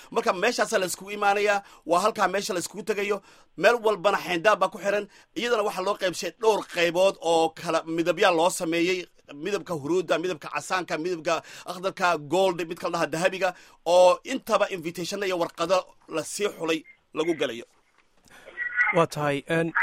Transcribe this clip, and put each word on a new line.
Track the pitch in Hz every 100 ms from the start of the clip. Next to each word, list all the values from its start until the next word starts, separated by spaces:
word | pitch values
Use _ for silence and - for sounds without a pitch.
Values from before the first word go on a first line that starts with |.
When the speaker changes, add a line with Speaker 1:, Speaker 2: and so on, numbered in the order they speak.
| -
Speaker 1:
Marka | - 233
meeshaasaa | 185 214 247 208 220
la | 180
iskugu | - 190
imaanayaa, | 208 202 202 208 202 - - -
waa | 170
halkaa | 208 214 185
meesha | 190 202
la | 185
iskugu | 160 185
tegayo. | 208 202 202 202 - - _ -
Meel | 185 240
walbana | 214 202 180 196
xeyndaab | 165 175 185 202
baa | 190
ku | 196
xiran. | 185 202 202 - _ -
Iyadana | 233 233
waxaa | 208 190
loo | 190 202
qaybshay | 190 165 185 -
dhowr | 220 202 151
qaybood | 175 170 170 190 190
oo | 165 170 160
kala | - 175 160
midabya | 165 165 165 170 202
loo | 170 170
sameeyey. | 175 175 170 170 185 175 _ -
Midabka | 143 165 202 156
huruudda, | 165 139 180 160 165
midabka | 180 165 160
casaanka, | 147 - 185 170 165
midabka | 165 175 160 160 - - -
akhdarka, | 180 190 - 180 165 147
gold, | 170 190 170 170
mid | 170
kala | 180
dhaha | 170 156
dahabiga, | 160 185 185 180 - - _ -
oo | 180 180 -
intaba | - 254 - 208 196
invitation | 185 160 170 170 202
iyo | 202 180
warqado | 165 - 165 185 - _ -
la | 156
sii | 147 - 202
xulay | 196 160 160 - _ _
lagu | - 160
galayo. | 151 139 117 113 _ _ _ _ _ _ - - - 988 - 453
Speaker 2:
Waa | - 165
tahay, | - 147 143 -
een, | 165 165 -